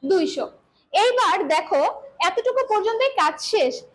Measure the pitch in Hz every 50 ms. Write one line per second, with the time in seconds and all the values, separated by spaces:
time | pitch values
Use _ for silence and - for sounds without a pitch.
0 | - 269 392 370 320 - - 277 226 - - - _ _ _ _ _ _ - 349
1 | 415 494 508 494 480 - 349 381 330 277 320 311 320 - 403 277 294 415 - -
2 | - - - _ - 349 - - 453 508 480 508 523 523 440 427 427 440 453 453
3 | 508 539 539 - 311 302 311 311 - - - 415 294 254 247 - - - _